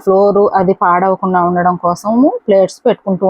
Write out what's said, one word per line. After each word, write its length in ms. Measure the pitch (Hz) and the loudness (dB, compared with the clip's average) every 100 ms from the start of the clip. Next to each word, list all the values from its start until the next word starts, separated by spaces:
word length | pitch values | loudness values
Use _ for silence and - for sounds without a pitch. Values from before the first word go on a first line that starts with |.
ఫ్లోర్ 380 | 196 190 202 202 202 196 | 0 2 2 2 2 0
అది 140 | 185 185 | 0 0
పాడవకుండా 580 | 185 180 190 185 190 185 175 | 0 0 0 -2 -2 -2 0
ఉండడం 280 | 180 175 175 | 0 -2 -2
కోసము 460 | 196 196 208 233 302 480 - | -4 -4 -2 0 0 0 0
ప్లేట్స్ 340 | 196 185 - 247 | 0 0 -2 -4
పెట్టుకుంటూ 400 | 190 - 185 | -4 -4 -2